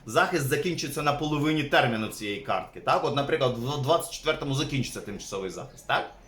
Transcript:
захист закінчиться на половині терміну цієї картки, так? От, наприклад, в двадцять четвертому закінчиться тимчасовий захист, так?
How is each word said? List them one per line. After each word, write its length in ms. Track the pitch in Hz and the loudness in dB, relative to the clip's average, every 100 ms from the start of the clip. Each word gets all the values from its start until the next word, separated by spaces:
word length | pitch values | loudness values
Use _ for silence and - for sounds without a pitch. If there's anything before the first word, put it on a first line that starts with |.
| - | -2
захист 420 | 123 185 175 131 | 2 2 2 2
закінчиться 540 | 147 180 160 151 135 | 0 0 -2 -4 0
на 120 | 147 | 0
половині 500 | 143 151 151 151 156 | 0 0 0 2 2
терміну 440 | 139 165 131 113 107 | 4 4 4 2 -2
цієї 340 | - 104 101 | -4 -4 -4
картки, 380 | - 98 - 92 | -2 -2 -2 -6
так? 240 | - 165 | 0 2
От, 120 | 156 135 | 2 0
наприклад, 400 | 139 156 131 117 | 0 2 2 0
в 240 | 120 143 | -2 -2
двадцять 320 | 131 165 - | 2 2 2
четвертому 420 | - 151 147 147 135 | -4 -2 -2 0 0
закінчиться 460 | 147 135 117 107 | 0 -2 -4 -6
тимчасовий 480 | 101 98 - 101 95 | -10 -10 -8 -6 -6
захист, 380 | 87 - - - | -8 -12 -14 -2
так? 240 | 151 - - | -2 -2 -10